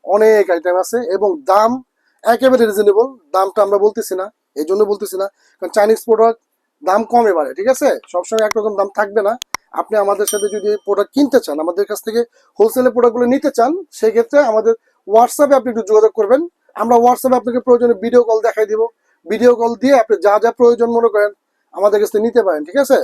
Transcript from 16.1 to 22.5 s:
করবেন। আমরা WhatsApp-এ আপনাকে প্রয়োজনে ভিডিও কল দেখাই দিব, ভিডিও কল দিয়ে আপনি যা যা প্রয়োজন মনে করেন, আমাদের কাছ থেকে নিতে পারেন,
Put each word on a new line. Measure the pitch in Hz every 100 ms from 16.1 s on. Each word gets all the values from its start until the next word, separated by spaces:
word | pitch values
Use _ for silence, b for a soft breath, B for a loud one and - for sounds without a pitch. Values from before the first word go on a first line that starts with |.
| 220
করবেন। | 202 262 349 _ _ -
আমরা | 240 240
WhatsApp-এ | 240 247 254 247
আপনাকে | 247 240 254
প্রয়োজনে | 240 240 196
ভিডিও | 226 247 226
কল | 220 220
দেখাই | 214 214
দিব, | 214 226 _ _ _ 160
ভিডিও | 208 247 233
কল | 233 233
দিয়ে | 254 269
আপনি | 220 202 208
যা | 208
যা | 226 233
প্রয়োজন | 240 233 233 233
মনে | 233
করেন, | 208 208 202 _ _ _ 175
আমাদের | 202 202
কাছ | 208
থেকে | 208 226
নিতে | 233
পারেন, | 190